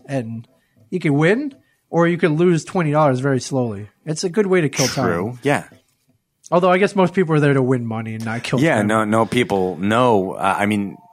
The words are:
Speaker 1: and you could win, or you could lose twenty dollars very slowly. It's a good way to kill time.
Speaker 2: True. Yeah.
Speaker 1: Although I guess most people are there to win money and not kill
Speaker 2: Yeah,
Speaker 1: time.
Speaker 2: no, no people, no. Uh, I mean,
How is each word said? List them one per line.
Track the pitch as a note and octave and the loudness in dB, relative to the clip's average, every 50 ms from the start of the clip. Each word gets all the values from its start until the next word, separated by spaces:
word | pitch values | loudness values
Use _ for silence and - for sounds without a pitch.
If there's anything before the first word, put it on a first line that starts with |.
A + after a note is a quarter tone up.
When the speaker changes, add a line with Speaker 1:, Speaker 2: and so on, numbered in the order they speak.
| - - | -12 -8
Speaker 1:
and | C#3 C3 A#2 A2+ A2+ A2+ A#2 _ _ _ _ _ _ _ _ _ | -6 -6 -6 -6 -10 -12 -14 _ _ _ _ _ _ _ _ _
you | - F3+ | -8 -4
could | D#3+ D#3+ | 0 0
win, | C#3 C#3+ D#3 F3 G#3+ B3 D4+ C#4 - - _ _ _ _ _ _ | 2 2 4 2 2 0 -2 -6 -10 -14 _ _ _ _ _ _
or | - E3 E3+ E3+ | 0 0 2 2
you | F3 E3 | 2 0
could | - E3+ | 0 0
lose | D3+ D#3 F3 F#3 E3+ D#3 - | 2 2 2 2 2 2 0
twenty | - - F#3+ E3+ D3 | -2 -4 -2 -2 0
dollars | D3 D3+ D#3 C#3+ C3 B2+ | 2 2 2 2 2 0
very | C3 C#3+ C3+ B2+ | 0 0 0 -2
slowly. | - - C#3 C3 B2 A#2 G#2 G2 G#2 G#2 _ _ _ | -2 -4 -4 -4 -2 -4 -6 -8 -12 -16 _ _ _
It's | - D#3+ - - | -10 -8 -6 -6
a | F#3+ | -4
good | D#3+ A3 G#3 F#3+ | -2 -2 0 2
way | F#3 F3+ | 2 0
to | D#3+ C3 | 0 0
kill | - - C3+ B2 | 0 -2 -2 -2
time. | - C#3 B2+ | -2 -2 -2
Speaker 2:
True. | F#2 E2+ E2+ F#2+ A2+ B2 A#2+ - | -2 -2 -2 -4 -6 -8 -4 -2
Yeah. | C#3 C#3+ G#2 - - - - _ _ _ _ _ _ _ _ _ _ _ _ _ - | -2 -2 -2 -4 -8 -16 -20 _ _ _ _ _ _ _ _ _ _ _ _ _ -2
Speaker 1:
Although | D#3+ F3 F3+ F#3 | 0 2 2 2
I | F3+ F#3 | 2 2
guess | G3+ F#3+ - | 2 0 2
most | F#3+ F#3 E3+ F3 | 2 0 2 2
people | G3 F#3 D#3 D#3+ | 0 0 2 2
are | D3+ | 2
there | D3 C#3+ C#3 | 4 4 2
to | C#3 | 2
win | B2+ B2 C3+ B2 A#2 | 2 2 0 0 -2
money | A2+ A2 A2 A2 A2 A2 | -4 -6 -6 -8 -8 -10
and | A2 A2+ | -8 -6
not | A2+ A2 A#2+ | -6 -6 -6
kill | - - - B2 | -4 -2 0 0
Speaker 2:
Yeah, | D3 E3 D3 A2 | 2 2 2 2
Speaker 1:
time. | G#2 G#2 | 2 2
Speaker 2:
no, | A2 A2 A2 | 2 2 2
no | G#2 G#2+ A2+ A2+ - | 2 2 2 2 2
people, | - B2 A#2 F2+ G2+ G2 F#2 F#2 F2+ D2+ | 0 0 0 0 0 0 -2 -2 -4 -4
no. | F#2+ G#2 A2 A#2+ B2+ B2 A2+ G2 F#2 F#2+ | -2 0 2 2 4 4 2 2 0 -2
Uh, | - G1+ - G2 F2+ D#2 | -4 -2 -2 -2 0 0
I | G2+ | 0
mean, | G#2 G#2+ G#2 G2+ F#2+ - - - - | 0 0 -2 -2 -4 -8 -12 -18 -20